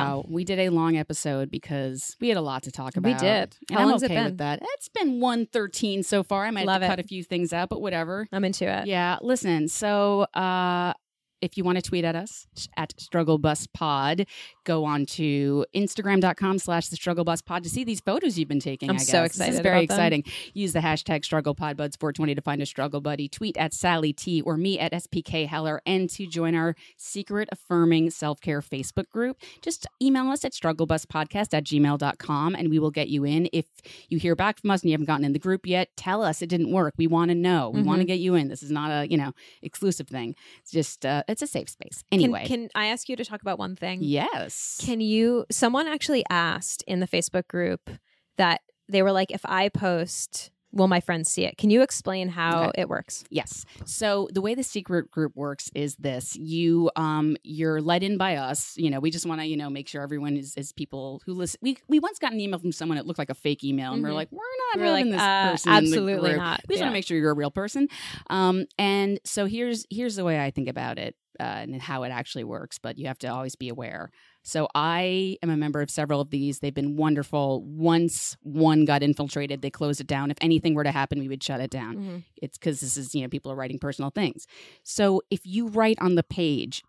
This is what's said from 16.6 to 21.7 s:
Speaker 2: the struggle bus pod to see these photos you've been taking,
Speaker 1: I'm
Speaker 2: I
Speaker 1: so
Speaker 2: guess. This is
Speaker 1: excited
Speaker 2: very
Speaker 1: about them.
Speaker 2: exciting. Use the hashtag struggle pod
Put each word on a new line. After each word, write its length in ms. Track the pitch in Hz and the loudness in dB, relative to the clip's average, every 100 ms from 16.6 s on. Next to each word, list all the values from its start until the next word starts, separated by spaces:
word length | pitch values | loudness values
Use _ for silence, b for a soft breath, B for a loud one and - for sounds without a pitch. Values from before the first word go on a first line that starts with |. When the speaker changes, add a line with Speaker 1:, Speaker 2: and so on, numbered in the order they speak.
| - 170 - | 0 -2 -2
Speaker 2:
the 80 | 170 | -4
struggle 260 | - 170 | -2 0
bus 180 | 170 165 | 0 -2
pod 220 | - 175 | -4 -6
to 60 | 170 | -4
see 160 | 247 240 | -4 -4
these 160 | 208 | -4
photos 360 | - 240 359 175 | -2 0 0 0
you've 120 | 151 | 0
been 100 | 143 | -2
taking, 300 | 143 135 139 | -2 -4 -2
Speaker 1:
I'm 80 | 131 | 0
Speaker 2:
I 20 | |
Speaker 1:
so 240 | 127 170 | 4 4
Speaker 2:
guess. 80 | 165 - | 4 2
This 40 | |
is 60 | 175 | 0
Speaker 1:
excited 160 | 170 | 2
Speaker 2:
very 220 | 180 180 165 | 4 4 4
Speaker 1:
about 100 | - | 4
them. 180 | 170 151 | 4 4
Speaker 2:
exciting. 20 | - B B | 0 B B
Use 200 | - 190 | -4 -2
the 60 | 165 | 0
hashtag 420 | 160 156 - 156 | 2 0 0 -2
struggle 320 | - 156 147 143 | 0 0 0 -2
pod 220 | 156 | -4